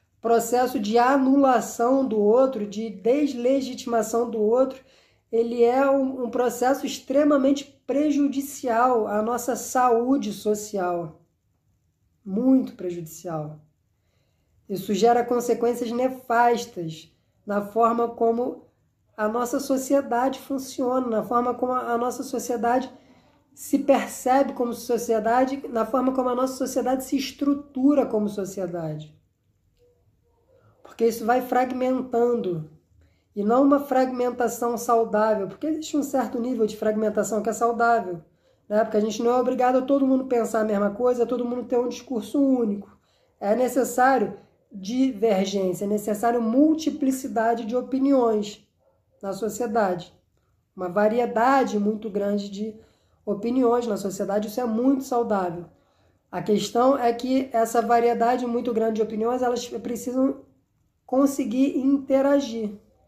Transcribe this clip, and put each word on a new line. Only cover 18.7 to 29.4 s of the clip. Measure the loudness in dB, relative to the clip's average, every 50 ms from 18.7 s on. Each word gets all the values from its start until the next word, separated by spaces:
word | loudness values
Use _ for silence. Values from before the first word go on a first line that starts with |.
| _ _ _ _ _ _ _ _ _ -4
a | -2 -2
nossa | 0 -2 -2 -2 -2 -4
sociedade | -2 0 -2 -2 0 2 2 0 2 0 0 0 0 0 -2 -4
funciona, | -8 -8 -8 -8 -8 -8 -6 -4 -2 0 0 0 0 0
na | -2 -2 -2
forma | 0 0 0 0 0 -2
como | -2 -2 -2 -2
a, | -2 -2 -2 -2
a | -2
nossa | -2 -2 -4 -6 -8
sociedade | -8 -8 -6 -4 -4 -4 -2 0 2 2 2 0 -4 -10 -18 _ _ _ _ _ _ _ _ _ _ _
se | -18 -4 -2 -2 2
percebe | 4 4 4 4 2 -2 -8 -4 0 2 4 4 2 2 0
como | -2 -4 -4 -4
sociedade, | -6 -4 -2 -2 -2 0 0 0 0 2 2 4 4 2 2 0 -4 -8 -4
na | -2 -2 -2
forma | 0 0 0 0 0 0
como | 0 0 0
a | 0
nossa | 0 -2 -2 -2
sociedade | -4 -6 -4 -2 -2 0 0 -2 -2 -2
se | -4 -4 -4
estrutura | -4 -6 -6 -4 -2 0 0 -2 -4 -8 -4 2 2 4 4 4 2
como | 2 0 -2 -2 -2
sociedade. | -4 -6 -6 -6 -6 -8 -8 -6 -6 -6 -6 -6 -8 -8 -12 -14 -20 _ _ _ _ _